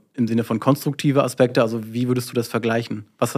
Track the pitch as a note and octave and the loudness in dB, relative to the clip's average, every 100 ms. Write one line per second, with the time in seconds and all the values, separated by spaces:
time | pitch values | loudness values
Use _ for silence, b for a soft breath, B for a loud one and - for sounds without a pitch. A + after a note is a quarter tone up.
0 | _ - A2+ A2+ A2+ A2+ - C#3+ D3+ C#3 | _ -2 0 0 0 0 2 2 0 -2
1 | D3 C3+ B2+ - B2+ C3 A2+ A#2 A2 A#2 | 2 2 2 2 2 4 2 0 -6 -4
2 | B2 B2 A#2+ A#2+ A2 A#2 A2+ A2+ A#2 G#2+ | 0 0 -2 -4 -2 -2 0 -2 -2 -8
3 | G#2 _ A#2+ | -12 _ -2